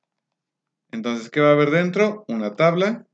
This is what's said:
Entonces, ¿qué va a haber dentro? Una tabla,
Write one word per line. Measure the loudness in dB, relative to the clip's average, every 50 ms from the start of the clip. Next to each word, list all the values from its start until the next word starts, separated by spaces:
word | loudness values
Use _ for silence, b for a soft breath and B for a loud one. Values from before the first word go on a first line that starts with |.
| _ _ _ _ _ _ _ _ _ _ _ _ _ _ _ _ _ _
Entonces, | -14 -10 -8 -6 -6 -8 -8 -8
¿qué | -2 0
va | 4 4
a | 4
haber | 4 4 2
dentro? | 2 0 0 0 0 0 0 -2 -2 -6 -10 -8
Una | -6 -4 -4 -6 -2
tabla, | 0 2 2 2 2 0 -2 -2 -6 -10 _